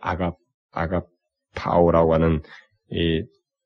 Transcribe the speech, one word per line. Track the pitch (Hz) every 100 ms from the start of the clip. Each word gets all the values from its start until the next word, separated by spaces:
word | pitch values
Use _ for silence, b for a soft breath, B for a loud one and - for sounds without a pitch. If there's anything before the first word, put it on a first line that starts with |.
아가-, | 87 90 90 85 _ _ _
아가파오라고 | - 82 90 - _ _ _ _ - - 87 85 82 82
하는 | 80 82 80 - B B _ -
이 | 87 85 80 - _ _ _